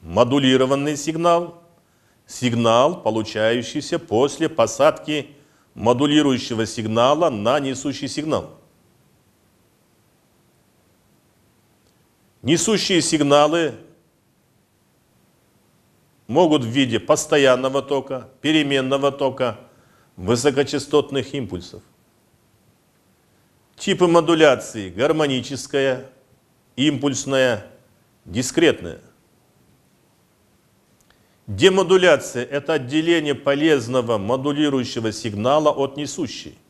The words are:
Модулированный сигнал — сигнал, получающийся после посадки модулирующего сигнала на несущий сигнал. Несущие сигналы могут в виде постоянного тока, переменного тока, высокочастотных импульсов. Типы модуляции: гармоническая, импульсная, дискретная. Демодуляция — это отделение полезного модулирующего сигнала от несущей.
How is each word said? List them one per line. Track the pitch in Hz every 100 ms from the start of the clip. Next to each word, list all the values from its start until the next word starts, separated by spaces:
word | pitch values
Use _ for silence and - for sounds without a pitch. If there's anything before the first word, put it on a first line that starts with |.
Модулированный | 82 87 120 139 135 131 127 139 143 147
сигнал — | 143 160 170 170 175 - _ _ _ _ _ _ _
сигнал, | - 123 117 117 117 139 180
получающийся | 113 110 107 107 110 120 120 151 135 170
после | - 104 143 143 160
посадки | 160 - - 147 151 - 151 135 - _ _ _
модулирующего | - 104 123 147 147 151 123 - 117
сигнала | 110 - 110 110 123 147 170
на | 117 104 147
несущий | 135 123 147 135 -
сигнал. | - 151 123 - - _ _ _ _ _ _ _ _ _ _ _ _ _ _ _ _ _ _ _ _ _ _ _ _ _ _ _ _ _ _ _ _ _ _ _ _ _ _
Несущие | 110 165 190 214 - 185
сигналы | - 160 143 143 147 165 156 110 - _ _ _ _ _ _ _ _ _ _ _ _ _ _ _ _ _ _ _ _ _ _ _ _
могут | 123 180 151
в | 117
виде | 123 131 113
постоянного | - 151 - 151 135 127 131 139
тока, | 127 139 131 131 123 _
переменного | 147 156 143 139 131 139 139
тока, | 135 139 127 127 107 - _ _ _ _ -
высокочастотных | 92 120 143 131 139 143 - 147 143 135 120
импульсов. | 143 113 92 90 98 _ _ _ _ _ _ _ _ _ _ _ _ _ _ _ _ _ _ _ _
Типы | - 185 180
модуляции: | 170 160 165 156 123 - 113 95
гармоническая, | 90 139 156 147 131 113 135 - 143 135 127 120 _ _ _ _ _ _ -
импульсная, | 143 139 143 131 - 135 127 110 - - _ _ _ _ -
дискретная. | 92 127 - 165 - 87 80 - _ _ _ _ _ _ _ _ _ _ _ _ _ _ _ _ _ _ _ _ _ _ _ -
Демодуляция — | 101 165 190 180 185 180 143 - 123 123
это | 139 143
отделение | 160 123 151 160 170 151
полезного | 127 139 139 160 147 113 127 117 113
модулирующего | 98 131 135 147 151 135 123 - 113
сигнала | 107 117 101 113 147 151
от | 135 139 139
несущей. | 143 - 143 - - 64 _